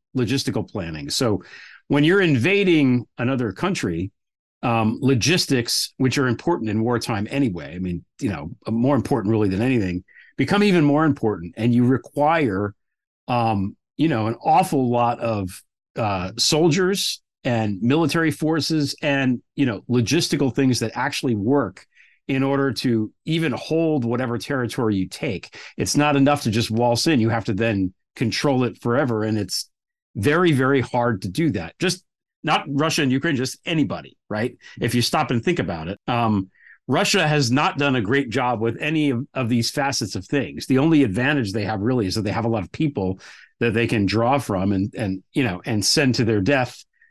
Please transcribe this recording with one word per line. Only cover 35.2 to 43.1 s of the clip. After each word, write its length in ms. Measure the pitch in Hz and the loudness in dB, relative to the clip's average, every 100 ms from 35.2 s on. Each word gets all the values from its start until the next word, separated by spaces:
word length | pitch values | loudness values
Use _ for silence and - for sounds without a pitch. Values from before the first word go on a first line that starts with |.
| 131 | 0
and 120 | 123 | 0
think 160 | 185 175 | 0 -2
about 280 | 98 82 82 | -2 -6 -8
it, 120 | 101 - | -10 -4
um, 420 | 120 113 104 95 _ - - - | 0 2 0 -2 _ -20 -14 -4
Russia 400 | 143 202 196 151 | -2 0 2 2
has 240 | 151 120 | 2 2
not 260 | 131 175 - | 2 0 0
done 180 | 143 127 | 0 0
a 60 | |
great 280 | 95 135 127 | 0 0 0
job 320 | 127 123 117 | -2 -2 0
with 160 | 117 120 | -2 -2
any 300 | 151 156 147 | -2 0 0
of, 180 | 117 143 | -2 -4
of 160 | - 117 | -4 0
these 200 | 120 113 | 0 0
facets 440 | - 139 - 107 101 | -2 -2 -2 -6 -8
of 100 | 92 | -4
things. 400 | 143 127 - - | -2 -2 -6 0
The 120 | 131 | 2
only 260 | 156 156 | 4 4
advantage 480 | 127 95 131 147 107 | 4 2 0 0 -2
they 140 | 107 104 | -2 -4
have 160 | 107 | -2
really 240 | 107 127 95 | 0 0 0
is 100 | 107 | -2
that 60 | |
they 100 | 101 | -2
have 140 | 95 113 | -2 -2
a 40 | |
lot 140 | 113 | -2
of 80 | 85 | -4
people 480 | - 156 120 92 | -2 -2 -2 -4